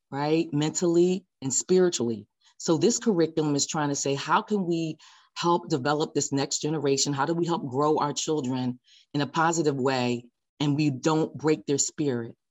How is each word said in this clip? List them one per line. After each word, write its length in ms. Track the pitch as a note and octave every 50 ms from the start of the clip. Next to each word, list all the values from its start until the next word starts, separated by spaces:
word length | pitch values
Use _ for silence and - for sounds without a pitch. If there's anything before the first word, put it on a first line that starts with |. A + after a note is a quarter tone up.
| _ _
right, 420 | C3+ C#3 D3 D3+ D#3 E3 E3+ -
mentally, 760 | D3+ D3 D3+ D#3 D#3 - F#3 E3+ E3+ F3 F3 F3+ F#3 G3 - _ _ _ -
and 100 | C3+ -
spiritually. 720 | - - - F#3 F#3 F#3 F3 F3 - A#2+ A#2 A2+ G2+ G#2+ - _ _ _ _ _ -
So 200 | - - E3 C#3+
this 200 | D3 A3 A#3+ -
curriculum 580 | - A#3 G#3 E3+ D#3+ D#3 D#3+ D#3+ D3+ D3+ C#3+
is 120 | C#3 - -
trying 220 | - D#3+ D3 C#3+
to 60 | C#3
say, 200 | C#3 - C#3 C#3
how 260 | C#3 - D#3 E3 G3+
can 240 | G#3+ - G#3+ G3+ F#3
we 320 | E3 E3+ E3 E3 D#3 D#3 - - - - - _ _ -
help 340 | - - E3+ E3+ E3+ - -
develop 460 | D#3+ C#3 B2 D3 D3+ D3 D#3+ D#3 -
this 160 | C#3+ - -
next 280 | C#3 C#3 C#3 D#3 - -
generation? 540 | - D3+ D#3+ D3+ C3+ C#3 C#3 C3+ - D3 C#3+
How 120 | C3+ C3+
do 100 | D3+ E3+
we 100 | E3+ F3
help 240 | E3 E3+ - C#3+ C3
grow 300 | A#2+ C3+ D3 D3+ D#3 -
our 140 | C#3+ D3 C#3
children 640 | - - - D#3 D3+ C3 B2 C3 B2+ B2+ B2 B2 - _ _ - - _ _ -
in 80 | D3
a 60 | C#3+ C#3+
positive 480 | - - D#3+ E3 E3 E3 D#3 D3+ C#3
way, 500 | C3+ B2 C3+ C3+ B2+ B2 B2 A#2+ A#2+ - - _ _ _ _ _ -
and 160 | D3 D3 C#3
we 140 | C#3+ D#3 D3
don't 480 | C3 B2 - D#3+ D#3 D#3 D#3+ D3+ - B2+
break 300 | C3 D#3 D#3 D#3 - -
their 100 | C#3+ C#3
spirit, 560 | - - - - D3+ C#3 B2 A#2+ A#2 B2 - _ _ _